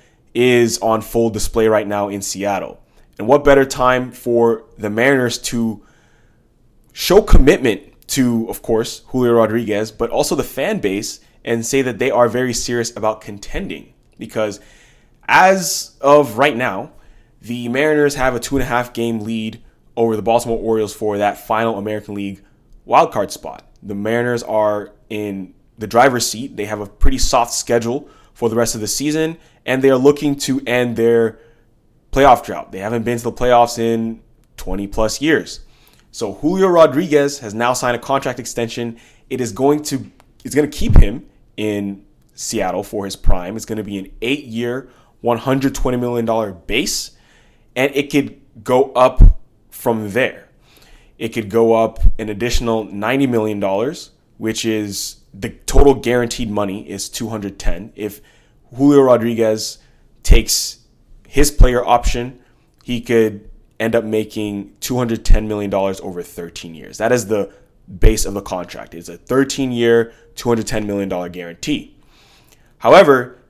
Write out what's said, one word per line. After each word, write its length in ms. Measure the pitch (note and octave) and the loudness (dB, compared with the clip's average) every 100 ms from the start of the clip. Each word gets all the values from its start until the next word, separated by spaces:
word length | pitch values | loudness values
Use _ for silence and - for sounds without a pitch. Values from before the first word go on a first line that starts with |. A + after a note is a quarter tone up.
| _ _ _ | _ _ _
is 460 | A#2+ B2 A#2+ A#2 A#2 | 0 2 4 2 0
on 220 | A2+ A2 | -2 -2
full 300 | A2 A#2 A#2 | -2 -2 -2
display 380 | G#2+ - A#2 A2 | -2 -4 0 2
right 180 | G#2+ G2+ | 2 0
now 220 | G#2 G2+ | -4 -4
in 120 | G2+ | -6
Seattle. 600 | G2 F#2+ G2+ F#2+ D#2 - _ _ _ - | -10 -6 -4 -4 -8 -16 _ _ _ -12
And 80 | A2 | 0
what 160 | C#3+ | 2
better 200 | C#3+ C#3 | 6 4
time 460 | C3+ C3 B2+ B2+ B2+ | 4 0 2 2 -2
for 540 | - B2 A#2+ A#2 A2 - - | -10 -2 2 2 0 -6 -10
the 140 | G#2 | -6
Mariners 480 | G#2+ B2+ C#3 A#2+ - | 0 2 2 0 -4
to 480 | - A#2+ A2+ G#2 _ _ _ _ _ _ _ _ _ _ _ | -6 -4 -4 -6 _ _ _ _ _ _ _ _ _ _ _
show 300 | - - F#3+ | -10 2 4
commitment 840 | A3 G3+ C3+ F#3+ B2 F#2+ - _ - | 8 8 8 4 2 -2 -6 _ -8
to, 400 | C#3 B2 A#2 G#2 | -2 0 0 -4
of 120 | G2+ | -8
course, 420 | - A2+ A#2+ - - | -2 -2 -2 -8 -8
Julio 280 | B2+ A#2+ | -2 2
Rodriguez, 580 | A#2 A2 A#2 G#2 G#2 A2 | 4 4 0 -2 -4 -4
but 180 | - A#2 | -6 -4
also 240 | A#2+ D3 | -2 -2
the 80 | E3 | -2
fan 380 | - - D#3+ G#3 | -4 -4 -4 -4
base, 400 | G#2 G2 - - _ _ | -4 -4 -8 -14 _ _
and 200 | - A#2 | -6 -4
say 180 | A2+ C#3 | -2 -2
that 180 | C3 G2+ | -2 -2
they 100 | B2+ | -2
are 180 | A2+ A#2+ | 2 2
very 240 | A#2+ B2+ | 0 -4
serious 440 | A2+ - A#2+ A2+ - | -4 -4 -4 -6 -4
about 240 | G#2+ A2 | -4 -4
contending. 720 | - G2+ - D3+ G3 D#2 - _ _ _ | -10 -18 -10 -10 -10 -12 -16 _ _ _
Because 400 | A2+ A#2 G#2+ G2 - _ _ _ _ _ - | -12 -6 -6 -6 -16 _ _ _ _ _ 2
as 680 | C#3 F#3 G3 E3 - - _ | 4 6 4 0 -8 -10 _
of 380 | C#3 D3 C3 G#2+ | 4 4 4 0
right 180 | D3 A#2 | 0 0
now, 340 | B2 F#2+ D3 - - - _ _ | -4 -6 -12 -18 -20 -20 _ _
the 280 | G2+ A#2+ A#2+ | -12 -10 -6
Mariners 480 | B2+ D#3 D3+ D3 B2 | -2 0 2 0 0
have 180 | B2+ | -2
a 60 | A#2+ | -2
two 160 | - C#3 | -4 -4
and 80 | |
a 20 | B2 | -2
half 260 | B2 A#2+ | -2 -4
game 280 | - A#2 A2+ | -4 -4 -4
lead 420 | G#2+ A2+ A2 G#2+ - _ _ - | -6 -6 -8 -12 -20 _ _ -2
over 200 | A#2 G#2+ | -2 0
the 60 | |
Baltimore 360 | G#2 A#2 A#2 A2+ | 0 0 0 -6
Orioles 340 | G#2+ A2 G#2 | -2 -2 -4
for 260 | - G#2+ G2+ | -6 -6 -2
that 200 | G2+ - | -2 -4
final 400 | - A2 A#2 G2+ | -4 -2 -2 -4
American 360 | G#2 G#2+ G#2 | -6 -8 -8
League 280 | G2+ G2 F#2+ _ _ _ - - | -8 -8 -10 _ _ _ -20 0
wildcard 420 | B2 - A2 G2 | 2 2 -2 -6
spot. 400 | - D2 - - _ | -8 -16 -18 -20 _
The 100 | G2 | -12
Mariners 480 | G2+ G#2+ A#2 A#2+ A#2 | -8 -4 -2 -2 -4
are 500 | - G#2+ G#2+ G#2 F#2 _ _ | -2 0 0 -2 -6 _ _
in 460 | G#2+ G#2 G2 F2+ _ _ - | -8 -8 -8 -12 _ _ -14
the 80 | G#2+ | -4
driver's 400 | A2+ C3+ B2 - | 2 4 2 -4
seat. 300 | A2 C3+ - | -8 -12 -10
They 80 | |
have 160 | G#2 G#2+ | -10 -8
a 60 | G2+ | -10
pretty 320 | - C3+ C3 | 4 4 4
soft 340 | - B2+ A#2 | 2 2 0
schedule 560 | - - A#2 A2+ C#3 C#3+ _ _ | -4 -2 -2 0 -6 -10 _ _
for 160 | - A#2 | -6 -4
the 80 | A2+ | -2
rest 180 | A2+ | -2
of 60 | A2+ | -4
the 80 | G#2 | -6
season, 500 | - C#3+ D#3 D#3+ E3 _ _ | -6 -4 -2 -4 -6 _ _
and 160 | - C3 | -4 0
they 100 | C3+ | 2
are 60 | C3 | 4
looking 380 | C3+ C#3+ D3 | 4 2 -2
to 260 | C#3 - C3 - | -4 -4 -4 -2
end 300 | B2 B2 A2+ | -2 -2 0
their 420 | A#2 A#2 A2+ - _ _ _ _ _ _ _ | 2 2 0 -4 _ _ _ _ _ _ _
playoff 340 | C3+ C#3 A#2+ | 2 4 4
drought. 280 | - E2+ - | 2 -12 -10
They 80 | F#2+ | -10
haven't 240 | G2+ A#2+ | -6 -4
been 120 | A2+ A#2+ | -4 -4
to 80 | |
the 80 | A#2+ | -6
playoffs 460 | A#2 B2 A#2+ A#2 - | -4 2 4 2 0
in 440 | A#2 A2+ A2+ A2+ _ _ _ - | -2 -2 -4 -8 _ _ _ -16
twenty 320 | - G2 G2+ | -8 -8 -6
plus 320 | A2+ A2 - | -2 -2 -2
years. 400 | D3 B2+ F2+ - - _ _ _ _ | 0 0 -2 -14 -20 _ _ _ _
So 220 | - G#2+ | -12 -10
Julio 320 | G2 D3+ F#3+ F#3+ | -4 -4 0 2
Rodriguez 720 | F3 D#3 C3+ D#3+ C#3+ C#3+ C#3 | 6 4 4 0 2 0 -4
has 140 | A2 | -10
now 180 | G#2+ A#2+ | -2 -2
signed 220 | B2+ B2+ A#2+ | 0 -2 -4
a 40 | |
contract 400 | - C3+ C3+ B2 | -2 -4 -2 -8
extension. 580 | A#2 - A#2 B2 A#2+ A2+ _ _ - | -10 -6 -6 -6 -10 -10 _ _ -12
It 100 | B2+ | -8
is 120 | A#2 | -6
going 300 | G2+ C3+ D3+ | 0 0 0
to, 260 | D3 C3+ G#2+ _ _ _ | -2 -8 -10 _ _ _
it's 100 | B3 | -6
gonna 120 | C4+ D3 | -2 -2
keep 300 | - - - | 0 6 8
him 300 | - - - _ _ - | 8 4 -12 _ _ -6
in 480 | G#2+ G#2 G2+ G2 _ _ _ | -4 -4 -4 -8 _ _ _
Seattle 480 | - - A2 F#2 F#2 | -16 -8 -4 -4 -4
for 220 | G2+ G#2+ | -6 -6
his 100 | G2 | -8
prime. 420 | - - F#2+ F2+ A2 | 0 4 4 2 -12
It's 80 | |
gonna 200 | G#2+ A2 | -10 -10
be 140 | G2+ G2+ | -8 -10
an 120 | G2 - | -12 -10
eight-year, 720 | A#2 D3 C3 A2+ A#2+ B2+ - _ _ _ | -6 -6 -6 -6 -6 -6 -10 _ _ _
one 180 | A#2 A#2 | -4 -2
hundred 360 | C3 C3+ C3+ | 0 0 -2
twenty 220 | - C3 B2 | -2 -2 -2
million 280 | B2 A#2+ | -2 -4
dollar 280 | A#2 A2+ G#2 | -2 -2 -4
base, 600 | F2 - A2+ F#3+ - - _ _ _ _ _ _ - | -8 -4 -4 -2 -6 -10 _ _ _ _ _ _ -4
and 180 | C#3 | -2
it 160 | C#3 C#3 | -2 -2
could 300 | D3 A#2 - _ A2+ | -2 -2 -8 _ -20
go 280 | G#2+ B2+ C3+ | -2 0 2
up 300 | A#2+ B2+ - - - - _ _ | 2 2 10 8 8 -4 _ _
from 400 | - B2 A2+ G#2 | -8 -4 -4 -4
there. 380 | G#2 B2+ - - _ _ _ _ - _ _ | -2 -4 -4 -20 _ _ _ _ -20 _ _
It 100 | A2+ | -8
could 220 | A#2 G#2 | -8 -4
go 220 | A2+ A2+ | 0 2
up 280 | A2+ A2 - - - | 2 0 4 4 4
an 100 | A2 | -2
additional 540 | G2+ A#2 - A#2+ A2+ | -4 -2 0 0 -4
ninety 440 | G2+ G2+ G#2+ C3+ C3+ | -4 -6 -2 0 2
million 320 | A#2 G#2+ G#2 | 0 -2 -2
dollars, 500 | G2+ G2 B2+ E3+ - _ _ _ | -2 -2 -2 -6 -16 _ _ _
which 260 | A2 A2 | -6 -4
is, 560 | A2+ A2 G#2 G2 - - _ G2 | -4 -4 -4 -8 -10 -14 _ -12
the 140 | A2+ - - | -12 -12 0
total 280 | - C#3 | 6 6
guaranteed 540 | B2 A#2 B2 A#2+ - A2+ | 6 2 0 0 -4 -4
money 400 | G#2 G2+ G2 - | -4 -4 -6 -10
is 200 | G2 - | -12 -12
two 200 | - A2 | -10 -8
hundred 300 | A2 G2 F#2+ | -6 -8 -2
ten. 340 | - F2 G#2+ - | 0 0 -6 -12
If 240 | G2+ - _ _ _ _ _ A#2+ | -12 -12 _ _ _ _ _ 0
Julio 260 | C#3+ C#3+ | 4 6
Rodriguez 760 | C3 A#2+ A#2 A2+ A2 A2 - - _ _ _ _ | 6 4 2 0 0 0 -6 -14 _ _ _ _
takes 560 | - - - - - - _ _ _ - _ | 6 6 6 -4 -4 -12 _ _ _ -20 _
his 240 | C3+ C#3+ | 2 2
player 340 | - B2 B2 | 8 6 6
option, 560 | - A#2+ - B2 B2+ - _ _ _ _ | 2 2 2 -2 -4 -10 _ _ _ _
he 160 | - A#2+ | -8 -8
could 500 | A#2 A#2 A2 G2+ - - _ - | 0 2 2 -2 -18 -20 _ -6
end 160 | A2+ A#2 | 0 0
up 80 | |
making 720 | A2 G#2+ G#2 A2 G#2 G2+ G2 _ | 0 -4 -4 -6 -6 -6 -10 _
two 180 | - B2 | -6 -4
hundred 280 | A#2+ A2+ | -2 -4
ten 240 | - G#2+ G#2+ | 4 4 4
million 220 | G#2 G2+ | -4 -2
dollars 300 | G2 G2 F#2+ | -2 -2 -4
over 220 | G2 F2 | -10 -12
thirteen 540 | F2 - E2+ - E2+ D#2+ | -14 -14 -14 -14 -16 -18
years. 220 | G1+ - | -18 -6
That 120 | A2+ | 0
is 160 | B2 G2+ | 0 0
the 260 | G#2+ G2 - _ _ _ F#2 | -4 -4 -10 _ _ _ 4
base 260 | A2 A2 | 4 6
of 100 | G2 | -2
the 80 | G2+ | -4
contract. 520 | - F2+ F2 - - | -8 -10 -10 -16 -18
It's 140 | E2 F2 | -18 -18
a 80 | E2+ | -20
thirteen-year, 960 | - B2+ C#3 - C3 A#2+ A#2 A#2 A2+ - _ - | -4 0 0 -2 -4 0 2 2 2 -8 _ -10
two 120 | A#2+ | -4
hundred 200 | A#2 G#2+ | -2 -2
ten 180 | A2 G#2 | -6 -4
million 220 | G2+ G2 | -6 -6
dollar 200 | F2+ F2+ | -6 -8
guarantee. 680 | F2+ E2+ E2+ - C#3 - _ _ _ _ _ _ _ _ _ | -12 -16 -12 -6 -6 -8 _ _ _ _ _ _ _ _ _
However, 600 | A2+ E3 D3 C3 B2 - _ | 6 6 8 4 2 -12 _